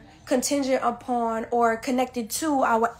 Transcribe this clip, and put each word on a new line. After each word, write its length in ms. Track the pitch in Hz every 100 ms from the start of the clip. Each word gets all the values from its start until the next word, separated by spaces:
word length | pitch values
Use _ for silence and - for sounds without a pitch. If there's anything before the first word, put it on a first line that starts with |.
| - - -
contingent 580 | 262 262 285 262 262
upon 640 | 240 233 - 240 233 226 226
or 260 | 240 233 226
connected 540 | 269 254 247 247 214
to 320 | - 320 269
our 320 | 269 226 233